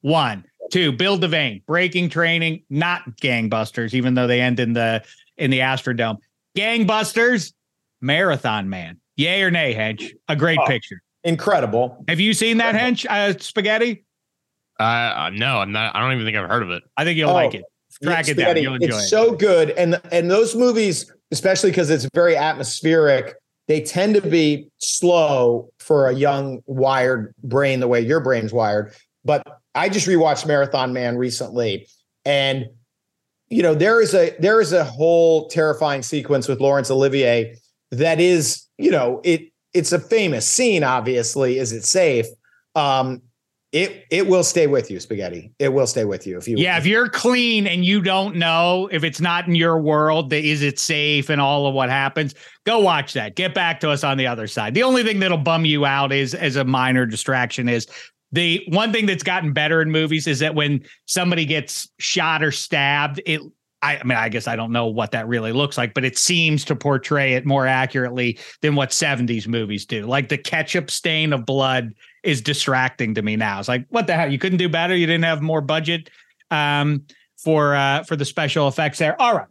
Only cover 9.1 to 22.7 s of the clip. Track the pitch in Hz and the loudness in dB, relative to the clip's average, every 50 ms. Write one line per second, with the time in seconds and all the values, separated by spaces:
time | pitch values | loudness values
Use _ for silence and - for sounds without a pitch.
9.1 | _ - 143 170 185 196 196 185 175 170 156 131 113 110 107 110 110 - - - | _ -2 -2 0 0 0 0 2 2 2 0 0 0 -2 -2 -4 -4 -8 -12 -16
10.1 | - _ _ - 156 147 151 170 160 160 139 135 131 113 - - 98 90 _ _ | -16 _ _ -4 -2 0 0 0 2 2 2 0 0 -2 -4 -12 -20 -20 _ _
11.1 | _ _ - 170 165 - - 208 196 160 127 107 101 117 127 127 123 - - - | _ _ -2 -2 -2 0 0 0 2 2 0 0 0 0 0 -2 -4 -10 -6 -4
12.1 | 170 156 196 214 208 - 214 226 226 226 233 226 220 220 240 247 240 - - - | -2 0 0 0 0 0 0 0 2 2 0 0 0 0 0 0 -2 -2 -2 -4
13.1 | 214 202 202 202 185 - - - - 220 285 269 214 220 233 247 214 - _ _ | -2 0 0 -2 -2 -4 -8 -6 -4 -2 0 0 0 0 0 -2 -2 -8 _ _
14.1 | _ _ _ _ _ _ _ _ _ _ _ _ _ - 110 113 117 117 117 113 | _ _ _ _ _ _ _ _ _ _ _ _ _ -2 0 0 0 0 -2 -2
15.1 | - 60 76 87 95 104 117 139 131 107 98 98 104 110 110 110 - 104 117 131 | -2 -4 -6 -6 -4 -2 -2 0 0 -2 -2 -2 -2 -4 -4 -2 -2 -2 -2 0
16.1 | 131 123 110 110 107 104 92 85 107 120 107 90 87 87 _ _ _ 135 156 170 | 0 -2 -2 -2 -2 -2 -2 0 -2 -2 -2 -4 -6 -8 _ _ _ -2 -2 0
17.1 | 170 160 156 147 180 175 160 131 113 95 - - _ _ _ _ - - 139 160 | 0 0 2 2 2 2 2 0 -2 -6 -14 -18 _ _ _ _ -20 -6 -4 -2
18.1 | 175 165 151 147 147 - 123 175 170 160 147 135 131 123 170 151 - 107 - - | -2 0 0 0 0 2 2 2 2 2 0 -2 -2 -2 -2 0 0 -2 0 0
19.1 | 214 214 226 226 233 147 208 208 180 165 160 147 - 180 180 170 170 - - - | 2 4 4 2 2 2 2 4 4 4 4 2 0 0 0 0 0 -2 -2 -2
20.1 | 170 175 170 175 190 214 226 220 226 226 247 247 226 226 214 196 160 - - _ | -2 0 2 2 2 2 2 2 2 2 2 2 4 2 0 0 -2 -4 -8 _
21.1 | _ _ _ _ - - - 190 190 - - 190 160 185 170 147 160 139 117 135 | _ _ _ _ -8 -2 0 0 2 4 2 2 2 2 2 2 2 0 0 -2
22.1 | - 170 170 170 160 143 147 156 151 139 131 - | 2 2 4 4 4 2 2 -2 -2 -4 -6 -8